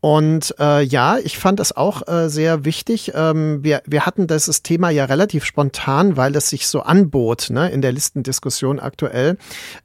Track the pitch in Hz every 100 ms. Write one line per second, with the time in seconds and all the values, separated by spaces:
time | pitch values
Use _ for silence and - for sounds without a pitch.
0 | 151 151 156 160 - - 147 147 139 135
1 | 131 240 165 - 180 196 - - 160 -
2 | - 170 165 151 160 160 147 160 - 226
3 | - - 160 160 156 151 147 143 - 147
4 | 180 196 175 156 - - - 170 180 151
5 | 135 135 208 160 - - 139 - - 139
6 | 196 143 131 143 - 139 - 143 - 175
7 | 180 139 117 117 - 117 175 135 131 127
8 | - 143 127 131 139 - 131 139 - -
9 | 151 120 139 185 - - - -